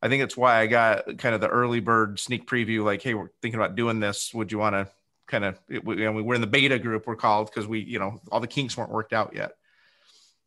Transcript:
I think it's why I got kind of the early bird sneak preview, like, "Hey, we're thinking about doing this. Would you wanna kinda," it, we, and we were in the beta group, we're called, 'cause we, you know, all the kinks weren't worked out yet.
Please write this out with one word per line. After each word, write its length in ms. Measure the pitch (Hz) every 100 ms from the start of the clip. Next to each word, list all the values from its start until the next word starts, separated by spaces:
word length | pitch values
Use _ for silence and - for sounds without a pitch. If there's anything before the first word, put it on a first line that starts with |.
I 80 | 113
think 140 | 139
it's 140 | 127 -
why 220 | 123 117
I 60 | 110
got 520 | 120 113 101 - -
kind 160 | 123
of 80 | 107
the 60 | 104
early 320 | 123 123 120
bird 380 | 101 113 104 101
sneak 280 | - 120 -
preview, 360 | 123 110 110
like, 200 | 104 98
"Hey, 100 | 131
we're 160 | 110 87 _
thinking 180 | 117 113
about 140 | 95 95
doing 240 | 117 113
this. 320 | 104 101 -
Would 180 | 113 104
you 60 | 107
wanna 300 | 107 98 98 _ _ _ -
kinda," 280 | 117 101 90 -
it, 160 | 117
we, 220 | 85 95 110
and 100 | 110
we 60 |
were 140 | 110 123
in 40 |
the 60 | 110
beta 320 | 139 135 127
group, 280 | 117 110 123
we're 100 | 107
called, 360 | 117 104 110
'cause 140 | - 107
we, 140 | 110
you 180 | 101 117
know, 200 | 98 113 -
all 100 | 113
the 60 | 117
kinks 320 | - 127 -
weren't 120 | 110
worked 220 | 110 107
out 220 | 113 104
yet. 220 | - - - _ _ _ _ _ _ _ _